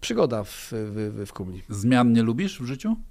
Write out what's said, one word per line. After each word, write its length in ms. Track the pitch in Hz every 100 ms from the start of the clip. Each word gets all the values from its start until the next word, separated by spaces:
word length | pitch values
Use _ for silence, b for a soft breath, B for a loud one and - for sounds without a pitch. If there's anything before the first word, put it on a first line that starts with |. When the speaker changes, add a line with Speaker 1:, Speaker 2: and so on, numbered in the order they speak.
Speaker 1:
przygoda 420 | - 226 160 113
w, 240 | 101 - -
w, 0 | 113 107 104 107 107
w, 100 | 101
w 40 |
Kumli. 300 | - 92 92 -
Speaker 2:
Zmian 440 | 101 107 127 120
nie 100 | 117
lubisz 380 | 113 117 190 -
w 40 | 123
życiu? 300 | 135 214 226 -